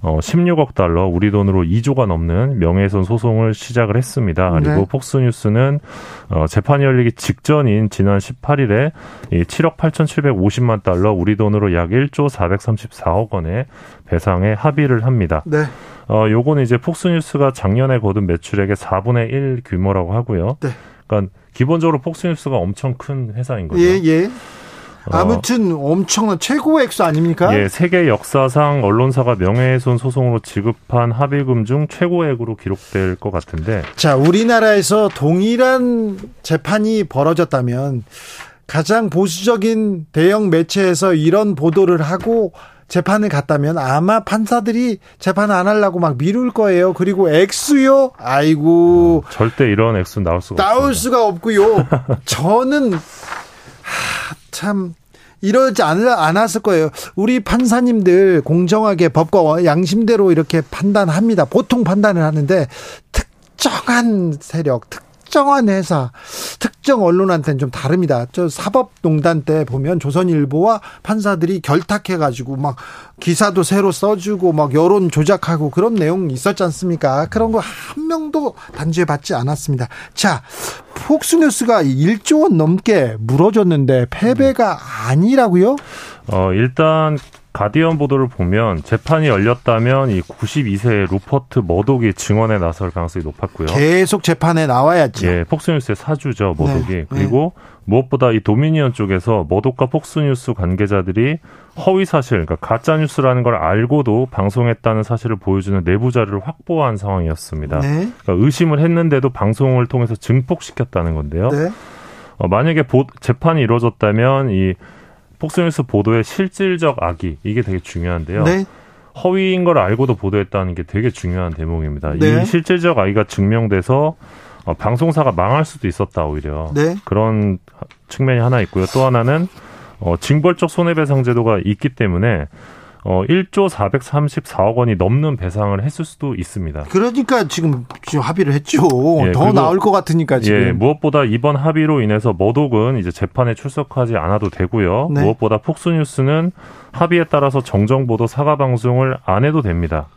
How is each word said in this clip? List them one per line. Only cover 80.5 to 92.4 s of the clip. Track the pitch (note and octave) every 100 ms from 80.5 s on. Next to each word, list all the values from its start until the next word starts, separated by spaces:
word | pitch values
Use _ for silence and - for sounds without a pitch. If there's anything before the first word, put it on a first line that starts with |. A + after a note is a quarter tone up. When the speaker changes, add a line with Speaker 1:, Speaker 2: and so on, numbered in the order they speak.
| - - - -
Speaker 2:
폭스뉴스가 | - - D4+ - E4 D#4 A3 A#3 A3+
일 | D3 C3 D#3 G#3+
조 | - D4+
원 | D#4 F3+
넘게 | D#3 F#3 - G#3 B2+ A2
물어줬는데 | A2 C3+ F3+ A3 G3 D#3 C3 C3 B2
패배가 | - A3 B3 C4+ C4 A3+
Speaker 1:
음. | D#3+ - - A2
Speaker 2:
아니라고요? | C#3 F#3+ C4+ A#3 F3+ G3 C#4 - - - - -
Speaker 1:
어, | G2 F#2
일단 | F#2 B2 B2+ D#3 D#3+ D#3 D3+ - - _
가디언 | - G#2 D3 E3 D#3+
보도를 | C#3+ C3+ C3
보면 | - F2+ G2+ A2+ E2+
재판이 | D2 A2+ - D#3+ D#3
열렸다면 | G#2 G2+ B2 - A2+ A#2 C3+ C3+
이 | F#2+
구십이 | E2+ - G#2+ D3+ B2+ G2
세의 | A#2 G#2+ F#2+
루퍼트 | F#2+ - C#3 B2+ - F#2
머독이 | E2+ G#2 C3+ A2+
증언에 | F#2 - G#2